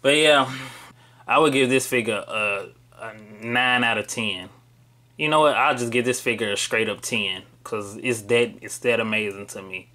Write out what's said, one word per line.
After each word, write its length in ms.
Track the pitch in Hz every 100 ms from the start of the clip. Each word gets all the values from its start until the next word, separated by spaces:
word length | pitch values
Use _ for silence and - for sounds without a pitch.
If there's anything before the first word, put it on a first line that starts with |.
But 160 | 135 151
yeah, 360 | 156 143 127 131 - - - - _ _ -
I 140 | 131
would 140 | 156
give 160 | 135 127
this 180 | 131 -
figure 360 | 127 113 104 -
a, 400 | 110 104 101 92 _ _ -
a 140 | 113 110 107 107
nine 440 | 113 123 127 123 120
out 120 | 107
of 100 | 101
ten. 420 | - 107 92 95 - _ _ _ _ _ -
You 120 | 151
know 100 | 156
what? 160 | 151 113
I'll 220 | 139 127
just 160 | 120
give 100 | 120
this 160 | 120 120
figure 320 | 127 110 107
a 60 | 101
straight 320 | - 113 110
up 100 | 98
ten 420 | - 117 98 92 - _
'cause 320 | - 110 101 107
it's 180 | 127 113
that, 280 | 101 120 117 -
it's 180 | 104 -
that 200 | 120 117
amazing 480 | 110 110 107 98 101
to 140 | 107
me. 260 | 95 92 -